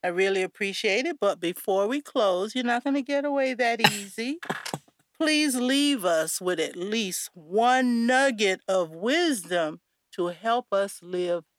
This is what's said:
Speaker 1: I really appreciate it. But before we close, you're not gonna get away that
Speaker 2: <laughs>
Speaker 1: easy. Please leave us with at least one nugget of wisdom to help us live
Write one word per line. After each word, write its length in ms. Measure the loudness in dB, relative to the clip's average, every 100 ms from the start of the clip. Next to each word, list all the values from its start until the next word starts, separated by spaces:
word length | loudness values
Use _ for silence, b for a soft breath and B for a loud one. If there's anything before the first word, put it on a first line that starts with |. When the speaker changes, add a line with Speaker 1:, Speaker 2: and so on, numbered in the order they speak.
Speaker 1:
I 40 | -2
really 340 | 0 2 2
appreciate 640 | -2 -2 -4 -2 0 0 0
it. 120 | 0
But 200 | 0 0
before 460 | -4 -6 0 2 2
we 140 | 0
close, 540 | -2 0 2 2 -2
you're 100 | -2
not 200 | -2 -2
gonna 180 | 0 -2
get 220 | 0 -2
away 300 | 0 0 -2
that 260 | 0 0 2
Speaker 2:
<laughs> 100 | 0
Speaker 1:
easy. 480 | -2 -10 -8 -6 -6 -8 -10 -8 -10 _ _ _ _
Please 360 | 2 4 2 2
leave 480 | 2 2 2 2
us 360 | 2 2 0 -2
with 200 | -2 -2
at 160 | -2 -4
least 540 | -4 -2 -2 -4 -8
one 720 | -14 -4 2 4 4 4 2 2
nugget 540 | 4 2 2 0 0 0
of 220 | 0 0
wisdom 880 | -4 -2 2 2 -2 -2 -2 -2 -4 _ _ _
to 140 | -6 -4
help 380 | -4 -2 -2 0
us 280 | -2 -2 -6
live 420 | -8 -4 -2 -2 -6